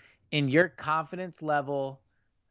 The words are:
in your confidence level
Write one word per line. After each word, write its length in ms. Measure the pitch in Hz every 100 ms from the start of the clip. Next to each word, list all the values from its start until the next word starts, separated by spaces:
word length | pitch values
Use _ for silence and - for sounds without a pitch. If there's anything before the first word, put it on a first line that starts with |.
| - _ _
in 180 | 151 139
your 220 | 143 175
confidence 720 | - - 156 151 180 185 -
level 580 | 151 147 135 139 135 135 _ _ _ _ _